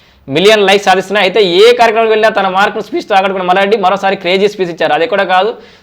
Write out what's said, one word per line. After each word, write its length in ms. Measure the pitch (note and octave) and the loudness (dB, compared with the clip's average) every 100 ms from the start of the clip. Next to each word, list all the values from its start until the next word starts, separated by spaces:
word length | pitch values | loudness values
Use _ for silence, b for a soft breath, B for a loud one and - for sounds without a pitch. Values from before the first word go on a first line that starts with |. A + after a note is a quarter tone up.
| b b - | b b -6
మిలియన్ 380 | D3 G3 G#3+ F#3+ | 0 2 2 2
లైక్స్ 200 | G3+ G3 | 0 2
సాధిస్తున్నాయి. 380 | F#3 F#3 G#3 | -2 0 -2
అయితే 200 | F#3+ G#3+ | 0 0
ఏ 280 | F#3+ F3 A3+ | 0 4 4
కార్యక్రమం 360 | A#3+ A3+ A3 A3+ | 4 2 2 0
వెళ్ళినా 200 | G#3+ A3 | 2 0
తన 200 | G3+ F#3+ | 0 -2
మార్కును 340 | F#3+ G#3 G#3+ | 0 -2 -4
స్పీచ్తో 320 | - E4+ - | -8 -8 -2
ఆకట్టుకున్న 300 | F#3+ G3 F#3+ | 0 0 -4
మల్లారెడ్డి 320 | F3+ F#3+ G3+ A3 | -2 0 0 0
మరోసారి 400 | F#3 G3 F#3+ G3 | 0 0 -2 -4
క్రేజీ 320 | F3 F#3+ G3+ | -2 0 0
స్పీచ్ 220 | - F3 | -2 -6
ఇచ్చారు. 220 | E3 D#3+ | -4 -2
అది 140 | D3+ E3 | -2 -2
కూడా 180 | G3 | -2
కాదు, 300 | F#3+ F#3 G#3 A#3+ B B | 0 0 0 -6 B B